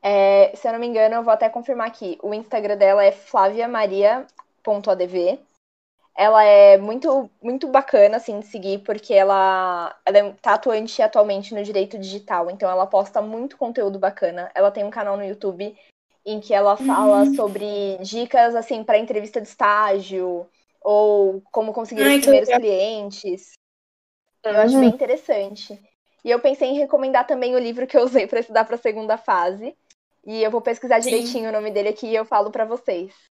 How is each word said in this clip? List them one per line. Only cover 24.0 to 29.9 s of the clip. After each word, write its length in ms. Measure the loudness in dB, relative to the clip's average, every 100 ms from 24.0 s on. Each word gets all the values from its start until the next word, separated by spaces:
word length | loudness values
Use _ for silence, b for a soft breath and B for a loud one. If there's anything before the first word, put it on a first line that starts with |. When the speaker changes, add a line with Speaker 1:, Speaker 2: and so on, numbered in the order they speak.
| _ _ _ _
Speaker 1:
Eu 120 | -2 2
acho 140 | 4
Speaker 3:
Uhum. 60 | 6
Speaker 1:
bem 80 | 4
interessante. 840 | 2 -2 -4 -2 -2 -2 -12 -20 -20 _ _ _ _
E 60 | -2
eu 80 | 0
pensei 300 | 0 0 -2
em 100 | -2
recomendar 480 | 0 0 2 0 0
também 300 | -2 0 -2
o 20 |
livro 300 | -2 -6 0
que 80 | 2
eu 40 |
usei 240 | 2 0 0
pra 100 | -4
estudar 260 | -2 -2
pra 120 | -2 -4
segunda 400 | -4 -6 -4 -6
fase. 580 | -2 -2 -2 -4 -12 -16 _